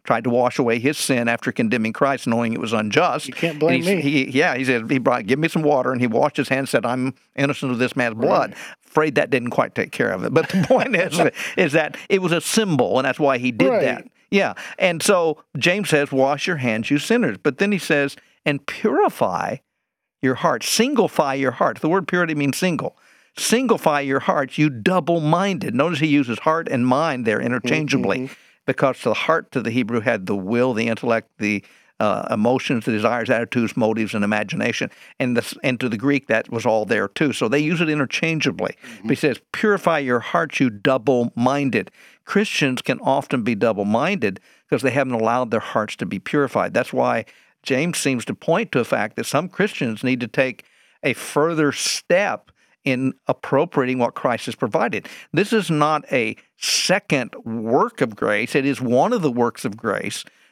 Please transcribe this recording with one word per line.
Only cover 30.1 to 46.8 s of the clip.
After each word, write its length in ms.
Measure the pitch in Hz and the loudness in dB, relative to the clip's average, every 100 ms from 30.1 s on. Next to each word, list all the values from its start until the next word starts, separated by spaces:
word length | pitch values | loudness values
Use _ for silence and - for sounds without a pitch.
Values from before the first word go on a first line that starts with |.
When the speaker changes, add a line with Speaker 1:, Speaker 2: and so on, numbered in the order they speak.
| 110 92 | -2 -2
Speaker 1:
the 100 | 101 | -4
will, 380 | 95 120 127 | 0 0 2
the 160 | 110 117 | 0 -2
intellect, 400 | 110 120 113 - _ | -2 0 -2 -2 _
the 260 | 104 101 - _ _ _ | -2 -2 -6 _ _ _
uh, 280 | 107 95 - | 0 0 -2
emotions, 540 | 117 110 131 - 127 110 | 0 2 0 0 -2 -2
desires, 440 | 110 110 120 110 | 0 0 0 0
attitudes, 460 | 117 113 123 113 - | 0 0 0 -2 0
motives, 380 | 110 110 107 | 0 0 -2
and 100 | 110 | -2
imagination. 640 | 104 107 104 - 113 117 120 - - - | 0 0 -2 -4 -4 -2 -6 -10 -20 -6
And 160 | 131 120 | -2 0
the 60 | |
s-, 160 | - - | -2 -4
and 160 | 139 123 | -2 -2
to 100 | 127 | -2
the 80 | 107 | -2
Greek, 300 | 131 143 - | 0 0 0
that 220 | 113 - | -2 -2
was 140 | 117 117 | -4 0
all 200 | 110 104 | 0 2
there 220 | 107 101 | 0 0
too. 260 | - 151 | 0 -2
So 140 | 113 120 | 0 0
they 120 | 143 | 0
use 220 | 151 170 | 0 0
it 80 | 165 | 0
interchangeably. 840 | 151 135 - 165 160 143 110 98 - - - | -2 -2 -2 -2 0 -2 -2 -6 -8 -16 -14
Speaker 2:
Mm-hmm. 120 | - | -4
Speaker 1:
He 60 | 131 | 0
says, 240 | 151 120 _ | 0 -2 _
"Purify 480 | - 214 196 - 156 | -2 0 2 2 0
your 200 | 135 123 | 0 -2
hearts, 400 | - 170 165 - | 0 -2 0 2
you 100 | 131 | 0
double-minded." 1200 | 104 135 131 143 123 120 - 123 143 139 110 87 - - _ - | 2 0 0 2 2 0 2 2 2 0 -2 -4 -12 -20 _ -2
Christians 560 | 202 214 - 139 127 | 0 0 0 0 0
can 180 | - 127 | -2 -2
often 400 | 226 139 - 131 | 0 0 0 -2
be 120 | 113 110 | 0 2
double-minded 840 | 117 101 104 113 156 196 101 95 - _ _ | 0 0 0 2 0 0 -2 -4 -14 _ _
'cause 120 | 131 | 0
they 100 | 131 | 2
haven't 220 | 131 131 | 0 0
allowed 380 | 120 110 123 123 | 0 0 0 0
their 80 | 110 | -2
hearts 340 | - 117 110 - | -2 -2 -2 -4
to 80 | 98 | -6
be 140 | 95 | -6
purified. 540 | - 147 139 110 92 | -2 0 0 0 0
That's 200 | 110 | 0